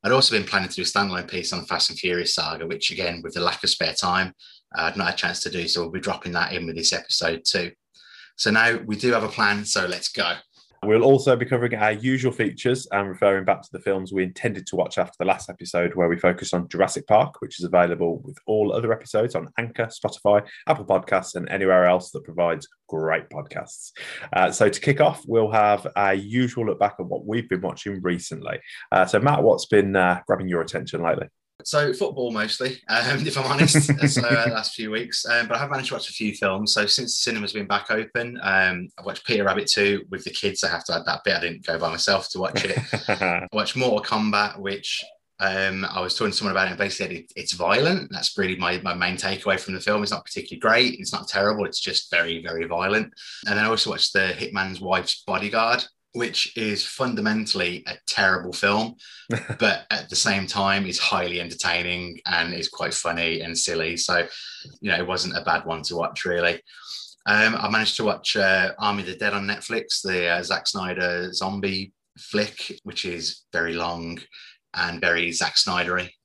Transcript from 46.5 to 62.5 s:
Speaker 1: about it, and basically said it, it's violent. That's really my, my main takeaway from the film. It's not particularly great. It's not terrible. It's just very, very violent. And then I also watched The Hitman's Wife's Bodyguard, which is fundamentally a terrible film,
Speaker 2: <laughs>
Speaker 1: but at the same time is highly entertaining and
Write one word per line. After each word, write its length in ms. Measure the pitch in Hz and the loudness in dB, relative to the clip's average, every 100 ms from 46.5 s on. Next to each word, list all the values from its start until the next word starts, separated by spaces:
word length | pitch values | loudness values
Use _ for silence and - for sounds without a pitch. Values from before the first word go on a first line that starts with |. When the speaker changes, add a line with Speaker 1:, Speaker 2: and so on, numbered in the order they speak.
Speaker 1:
about 140 | 95 92 | 0 0
it, 40 | |
and 80 | 90 | 0
basically 360 | 98 - 90 85 | -2 -2 -6 -8
said 80 | |
it, 100 | - - | -12 -10
it's 180 | 82 | -8
violent. 560 | 87 85 110 156 185 - | -2 2 4 4 2 -2
That's 260 | 92 - - | -4 -4 -2
really 180 | - 90 | -2 0
my, 240 | 123 92 | -2 -2
my 120 | 98 | -2
main 240 | 90 90 92 | -2 -2 -2
takeaway 420 | 95 95 104 95 | -4 -2 0 0
from 140 | - | -2
the 80 | 92 | -6
film. 200 | - 104 | 0 0
It's 100 | 101 | 0
not 140 | 104 - | -4 -6
particularly 340 | - - - | -10 -10 -2
great. 400 | 110 113 127 - | 4 4 4 0
It's 140 | 95 | -8
not 140 | - - | -8 -4
terrible. 380 | 98 101 107 98 | 0 2 2 -2
It's 140 | - | -2
just 300 | - 87 - | -2 -2 0
very, 320 | 87 85 82 | 0 0 -2
very 260 | 85 82 82 | -6 -6 -4
violent. 460 | 85 92 107 107 - - - - | 0 2 2 0 -8 -18 -10 -2
And 100 | 104 | 2
then 80 | 107 | 2
I 40 | |
also 200 | 113 - | 2 0
watched 240 | 82 - | 0 0
The 200 | 101 95 85 | 2 0 -2
Hitman's 420 | - 98 95 92 | -4 -4 -4 -6
Wife's 440 | 92 92 87 - - | 0 0 0 -4 -2
Bodyguard, 580 | 92 104 110 113 123 - _ _ | -2 0 0 2 0 -2 _ _
which 440 | 120 120 - - - | -6 -4 -2 -4 -2
is 260 | 107 101 - | -2 -2 -4
fundamentally 1000 | - 127 110 107 110 107 98 90 90 - | -2 -2 0 0 0 0 -2 -2 -4 -10
a 60 | - - | -10 -4
terrible 440 | - 98 92 90 | 2 4 4 -2
film, 440 | 90 101 101 113 - - - - | 0 2 2 0 -6 -20 -20 -6
Speaker 2:
<laughs> 0 | 113 - 120 | -6 -4 0
Speaker 1:
but 260 | 107 98 - | 2 2 -2
at 180 | 107 - | -6 -2
the 60 | - | 0
same 320 | 113 98 92 | 2 0 -2
time 380 | 101 98 98 95 | 0 2 2 0
is 120 | 85 | 0
highly 420 | - 95 90 87 | 0 2 0 -4
entertaining 800 | 87 - 90 87 87 90 87 85 - | -6 -4 -2 0 -2 -4 -6 -10 -2
and 280 | 87 85 | 0 0